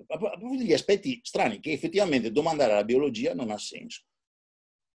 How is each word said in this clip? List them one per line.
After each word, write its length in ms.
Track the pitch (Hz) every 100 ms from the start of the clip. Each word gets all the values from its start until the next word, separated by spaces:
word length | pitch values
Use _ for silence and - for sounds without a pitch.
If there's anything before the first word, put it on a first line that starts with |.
| -
proprio 500 | 160 208 175 240 262
degli 160 | 226
aspetti 480 | 151 - 202 139 123
strani 380 | - 202 147 98
che 120 | 151
effettivamente 580 | 156 165 185 190 131 113
domandare 420 | 113 165 151 123
alla 120 | 104
biologia 500 | 104 123 147 107 139
non 160 | - 113
ha 80 | 104
senso. 460 | - - - - _ _ _ _ _ _ _ _ _